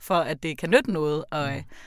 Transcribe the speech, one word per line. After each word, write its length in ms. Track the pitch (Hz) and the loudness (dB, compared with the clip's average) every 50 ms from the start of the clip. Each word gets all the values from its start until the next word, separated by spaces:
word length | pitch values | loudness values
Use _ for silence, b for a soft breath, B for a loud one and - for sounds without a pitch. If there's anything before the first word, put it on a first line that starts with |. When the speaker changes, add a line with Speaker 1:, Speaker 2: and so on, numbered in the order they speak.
Speaker 1:
for, 160 | - - 190 | -2 2 2
at 260 | 170 151 123 156 - - | 2 2 2 -2 -4 -4
det 160 | 160 147 - | -6 -6 -4
kan 120 | - 165 | 0 4
nytte 220 | 202 277 254 - 190 | 4 4 4 4 0
noget 320 | 160 151 151 147 156 151 - | 0 0 0 0 -2 -4 -4
og, 180 | - 151 143 139 | -4 -4 -2 -2
Speaker 2:
Mm. 60 | 139 | -4
Speaker 1:
øh, 60 | 139 - B B B B | -6 -8 B B B B